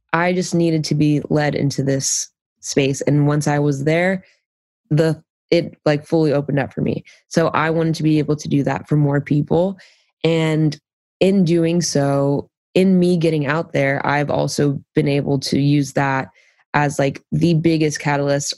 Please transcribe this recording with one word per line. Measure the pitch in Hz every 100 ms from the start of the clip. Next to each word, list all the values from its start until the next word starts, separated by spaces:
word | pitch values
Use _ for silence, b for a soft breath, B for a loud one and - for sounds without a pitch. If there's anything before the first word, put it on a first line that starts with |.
| _
I | 165 180
just | 185 180
needed | 170 170 160
to | 151
be | 151 151 147 -
led | 151 147
into | - 139 135
this | 135 135 - - - _ _ _
space. | - - 135 139
And | - 147 147
once | 151 151
I | 147
was | 147 135
there, | 143 165 180 190 b b b _ _ _ _
the, | 151 160 156 _ _ _
it, | 170 170 -
like, | - 147 -
fully | 165 156
opened | 143 143 143
up | 113
for | -
me. | 147 - b b b
So | - 165
I | - 156
wanted | 160 160 160
to |
be | 156 156
able | 147 151
to | -
do | 143
that | 139 135 -
for | 151
more | 147 143
people. | 143 147 147 160 185 196 b b b _
And | 160 165 160 156 156 147 _ _ _ _
in | 185 196
doing | 165 170 165 175
so, | 160 147 139 139 139 143 - _ _
in | 175 190 185
me | 180 180
getting | 160 160 139
out | 151 165
there, | - 139 139 -
I've | 143 143
also | 143 147 - 147 143 -
been | - 151
able | 143 143 139
to | - 139
use | 143 147 135
that | - 139 135 - b b b b
as, | 147 147 143
like, | 139 - _
the | 151 165
biggest | 160 165 160 151 147
catalyst | - 143 143 143 -